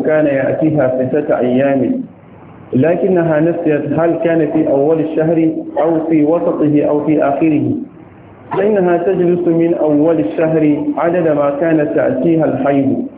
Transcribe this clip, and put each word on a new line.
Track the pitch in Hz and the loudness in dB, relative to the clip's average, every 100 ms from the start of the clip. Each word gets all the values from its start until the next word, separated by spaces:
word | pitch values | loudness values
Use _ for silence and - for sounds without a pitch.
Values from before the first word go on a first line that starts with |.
| 135 | 0
كان | 156 151 | 0 2
يأتيها | 135 135 135 160 147 127 127 | 0 -2 0 0 0 0 0
ستة | 127 151 147 123 | -2 -2 -2 -2
أيام، | 123 123 139 135 120 - - - - - - - - | 0 0 0 0 0 -4 -8 -16 -20 -20 -20 -20 -4
لكنها | 123 156 185 196 180 160 151 | 0 2 2 2 2 2 2
نسيت | 165 165 156 147 143 151 | 0 0 0 -2 0 0
هل | 170 165 | 0 0
كان | 170 165 151 160 | 0 0 0 0
في | 151 | 0
أول | 139 147 160 | 2 2 0
الشهر | 147 156 156 165 160 - - 139 | 0 -2 0 2 0 -2 -6 -2
أو | 156 160 160 | 0 0 0
في | 160 | 2
وسطه | 147 170 175 156 151 147 143 | 2 2 0 0 0 2 0
أو | 147 151 | -2 0
في | 147 | 0
آخره، | 139 139 160 143 123 117 - - - - - - - 185 | 0 0 0 0 -2 -4 -8 -18 -20 -20 -20 -20 -8 -2
فإنها | 202 208 180 170 | 0 2 2 0
تجلس | 185 180 175 175 170 | 0 0 0 0 0
من | 165 170 | 0 0
أول | 170 151 147 160 156 | 0 0 2 2 0
الشهر | - - 160 160 151 143 143 143 | -2 -2 0 2 2 0 -2 -2
عدد | 165 180 165 | 0 0 0
ما | 147 143 139 | 0 0 0
كانت | 165 156 147 151 | 0 0 0 0
تأتيها | 131 127 170 160 143 | 0 0 0 2 0
الحيض. | 131 135 139 131 117 - | 0 0 0 0 -2 -6